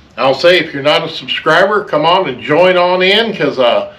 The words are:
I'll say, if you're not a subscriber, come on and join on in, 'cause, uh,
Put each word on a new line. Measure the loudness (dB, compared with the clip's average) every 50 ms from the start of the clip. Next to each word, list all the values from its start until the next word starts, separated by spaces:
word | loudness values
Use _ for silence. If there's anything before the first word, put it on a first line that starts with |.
| -20 _ -8
I'll | -4 -2 -2 0
say, | 2 2 2 2 2
if | 0 -4 -6
you're | -4 -2
not | 0 0 0 -2
a | -6
subscriber, | -10 -10 -10 -8 -8 -4 0 2 2 2 2 2 0 -2 -2
come | -2 -2 0 2
on | 2 2 0 0 -4
and | -6 -8
join | -4 0 2 2 4 4 4
on | 2 2 2 0 0
in, | 0 2 2 0 0 -2 -4
'cause, | -4 -4 -4 0
uh, | 0 0 2 2 0 -2 -6 -12